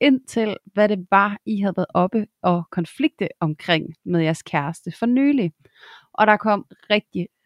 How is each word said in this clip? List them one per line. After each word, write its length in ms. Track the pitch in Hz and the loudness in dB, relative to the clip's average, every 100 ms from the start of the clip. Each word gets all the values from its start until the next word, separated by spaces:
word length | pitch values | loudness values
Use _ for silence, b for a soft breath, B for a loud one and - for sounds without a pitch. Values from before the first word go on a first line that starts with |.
ind 200 | 285 262 - | 2 2 0
til, 280 | 233 214 196 - | -4 -4 -6 -6
hvad 140 | 202 208 | 0 2
det 180 | 202 180 | 0 0
var, 280 | 196 202 202 - | 2 2 -2 -6
I 140 | 208 | -2
havde 160 | 202 190 | -2 -2
været 100 | 180 | -2
oppe 320 | 180 180 220 208 _ | 0 0 -2 -6 _
og 220 | 185 175 165 | 0 0 -2
konflikte 580 | - 165 - 302 - - - | -6 -6 -2 -4 -4 -8 -4
omkring 540 | 156 156 - 160 - 160 | -4 -4 -2 -2 -2 -12
med 160 | - 175 | -4 0
jeres 220 | 160 160 | 0 -2
kæreste 500 | - 156 143 165 - - | -4 -4 -4 -8 -12 -6
for 80 | 233 | 0
nylig. 460 | 247 277 285 170 - B B B B B | 2 2 2 -2 -6 B B B B B
Og 120 | - 214 | 0 2
der 100 | 208 | 2
kom 300 | 214 202 - - - | 2 -2 -4 -14 -2
rigtig, 380 | 208 - - 175 _ | -2 -2 -6 -8 _